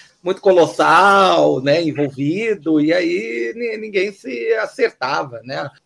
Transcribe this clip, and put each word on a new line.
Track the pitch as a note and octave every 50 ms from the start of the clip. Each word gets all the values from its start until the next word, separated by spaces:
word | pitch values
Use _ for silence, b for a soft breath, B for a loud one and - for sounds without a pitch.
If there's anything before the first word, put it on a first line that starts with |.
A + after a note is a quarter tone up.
| b b b _
muito | - F3 F#3+ -
colossal, | - G3 F#3 F3+ D#3 - - - D3+ D3+ D#3+ F3 F#3+ G3+ G3 G3 F#3+ F#3 F3 D#3+ D3 D3+ D3 C3+
né, | C3 C#3+ C#3+ E3+
envolvido, | E3+ D3+ B2 C3+ D3 C3+ C3+ B2+ C#3 D3 E3+ G3+ A#3 A3+ G#3+ E3 C#3+ D#3+ D#3 D3+
e | D3 D#3 E3
aí | F3+ F3 E3 F3 F#3+ A3 A3+ A#3 A#3 A3+ A#3 A3
ni-, | A#3 A#3+ A3+ A3
ninguém | A3 G#3+ A3 G3 G#3 F#3+ G#3
se | G3+ - - C4 B3 A#3 A#3 A3+ A3+
acertava, | A3 G#3+ - - - A#3+ - - - C3 C3 D3 E3 D#3+ C3+ A#2 A2+ A2+
né? | B2+ C#3 D#3 E3 C3+ - _ _